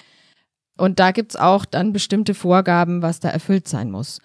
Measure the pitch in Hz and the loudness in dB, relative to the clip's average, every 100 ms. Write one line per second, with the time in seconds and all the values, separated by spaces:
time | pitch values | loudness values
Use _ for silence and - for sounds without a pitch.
0 | _ _ _ _ _ _ _ - 190 185 | _ _ _ _ _ _ _ -2 -2 2
1 | 185 190 214 - 175 196 - 151 208 202 | 2 2 -6 0 2 2 0 -2 -2 -2
2 | - 202 208 190 180 180 185 175 175 175 | -2 0 0 -2 2 2 4 2 2 0
3 | 165 165 175 160 - 196 - 120 113 95 | -2 -2 -4 -4 0 0 0 -6 -6 -6
4 | 135 - | -10 -12